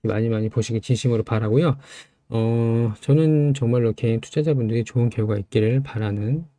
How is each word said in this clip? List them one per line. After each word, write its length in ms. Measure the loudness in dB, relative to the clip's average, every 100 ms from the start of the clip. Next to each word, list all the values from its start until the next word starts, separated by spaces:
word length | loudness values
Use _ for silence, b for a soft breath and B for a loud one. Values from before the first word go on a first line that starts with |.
많이 280 | -2 -2 0
많이 180 | 0 -2
보시길 320 | -2 -2 -4
진심으로 440 | -2 0 2 0
바라고요. 520 | 0 -2 0 2 2 -2 B B B B _
어, 640 | -2 0 0 0 0 0 -4
저는 520 | 2 2 4 2 2
정말로 400 | 0 2 2 0
개인 280 | 0 -2 -2
투자자분들이 640 | -4 -4 0 0 0 -2
좋은 260 | -2 0 0
결과 260 | 0 -2 -2
있기를 460 | 0 0 2 2
바라는 640 | -2 -4 -4 -2 -2 -4 -6